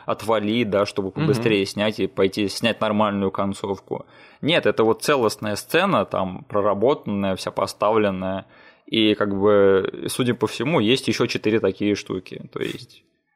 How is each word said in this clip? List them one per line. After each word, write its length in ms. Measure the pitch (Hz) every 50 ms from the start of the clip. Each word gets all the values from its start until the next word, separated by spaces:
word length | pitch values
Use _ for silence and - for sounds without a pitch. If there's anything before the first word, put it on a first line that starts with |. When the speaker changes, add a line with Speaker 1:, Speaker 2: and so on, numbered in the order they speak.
| -
Speaker 1:
отвали, 580 | - 110 - 98 104 113 107 104 104 110 123 117
да, 220 | 104 95 98 101
чтобы 220 | - - 104 98 95
Speaker 2:
Мгм. 120 | - 143
Speaker 1:
побыстрее 440 | 156 151 135 113 120 117 107 98 95
снять 340 | - - 104 104 110 107 -
и 60 | 95
пойти 420 | 95 - - 98 95 - 107 104
снять 320 | 95 - - - 113 104 -
нормальную 520 | 107 110 107 104 107 104 101 101 98 95
концовку. 720 | - - 98 98 98 - - 98 98 95 - - - - - - - - - - - _
Нет, 260 | - 139 175 151 -
это 160 | 107 104 - 113
вот 180 | 110 107 -
целостная 540 | - - 147 135 117 107 - - 110 104 104
сцена, 500 | - - - - 165 190 202 156 110 95
там 400 | - - 98 95 92 92 - -
проработанная, 880 | - - 104 98 104 98 101 107 131 151 147 - 113 104 101 98 95 95
вся 140 | 90 - 90
поставленная, 960 | - - 98 90 - - 101 104 110 110 104 101 95 92 95 95 95 95 - _ _ - - - - _ _
и 300 | - - 113 107 107 104
как 200 | - 107 101 98
бы, 680 | 98 98 104 104 101 98 98 98 95 98 - - - -
судя 280 | - - - 127 120 117
по 100 | - -
всему, 340 | 107 - - 117 143 170 143
есть 280 | 107 107 131 131 -
ещё 180 | 117 107 - 127
четыре 340 | 117 - - - 113 110 110
такие 360 | 107 - - - 104 104 101
штуки, 520 | - - - - 95 - - - - - - -
то 60 | -
есть... 440 | - - - - - - - _ _ _ _ _ _ _ _